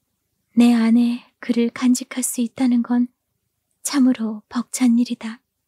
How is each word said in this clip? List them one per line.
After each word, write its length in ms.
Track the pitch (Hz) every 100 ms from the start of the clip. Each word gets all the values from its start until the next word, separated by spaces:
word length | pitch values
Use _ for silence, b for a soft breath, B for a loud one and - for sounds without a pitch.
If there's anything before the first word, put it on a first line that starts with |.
| _ _ _ _ _ -
내 180 | 240
안에 580 | 233 226 233 240 240 - _
그를 300 | - 240 233
간직할 540 | - 254 247 254 -
수 180 | 247 -
있다는 400 | 226 - 262 240
건 260 | 233 240 247 _ _ _ _ _ _ _
참으로 580 | - 285 254 254 220 214 -
벅찬 480 | 247 - - 254 233
일이다. 440 | 247 240 220 233 _ _